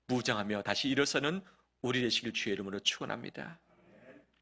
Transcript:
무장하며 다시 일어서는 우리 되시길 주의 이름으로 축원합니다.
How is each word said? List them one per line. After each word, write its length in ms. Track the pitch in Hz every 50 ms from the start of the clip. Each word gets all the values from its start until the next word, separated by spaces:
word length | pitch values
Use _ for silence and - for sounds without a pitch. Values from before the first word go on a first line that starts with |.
| _
무장하며 560 | - 127 123 113 - 120 107 104 101 107 101 101
다시 260 | - 101 - - 139
일어서는 540 | 135 131 143 143 - 147 135 147 170 196 190 - - _ _ _ _ _ -
우리 180 | 123 123 123 123
되시길 300 | 117 110 - - 117 107
주의 220 | - - 110 101
이름으로 260 | 95 98 98 95 101
축원합니다. 760 | - - - - 147 120 104 117 120 - - - 139 - 170 - _ _ _ _ - - - - - 131 139 143 - _ _ _